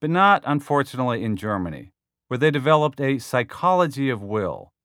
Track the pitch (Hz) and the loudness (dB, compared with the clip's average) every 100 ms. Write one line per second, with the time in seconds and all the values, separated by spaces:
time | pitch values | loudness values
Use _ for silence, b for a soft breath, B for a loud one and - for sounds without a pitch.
0 | 156 170 196 202 - 147 139 143 135 127 | -2 2 4 4 2 -4 0 0 0 -2
1 | 127 117 113 104 104 101 87 71 60 _ | -2 -2 -2 -4 -2 -4 -4 -8 -16 _
2 | _ _ _ 127 151 147 135 156 151 - | _ _ _ 0 2 2 2 4 2 -2
3 | 139 135 - 127 120 - 180 185 170 135 | -2 -2 -2 -2 -2 -2 0 2 2 0
4 | 139 117 98 107 92 52 - _ | -2 -2 -4 -4 -2 -6 -12 _